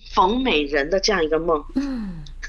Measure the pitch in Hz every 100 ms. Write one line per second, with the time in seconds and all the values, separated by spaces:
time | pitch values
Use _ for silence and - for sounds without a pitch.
0 | - - 190 247 254 156 143 147 147 190
1 | 202 190 151 160 170 156 - 269 277 254
2 | 202 165 147 -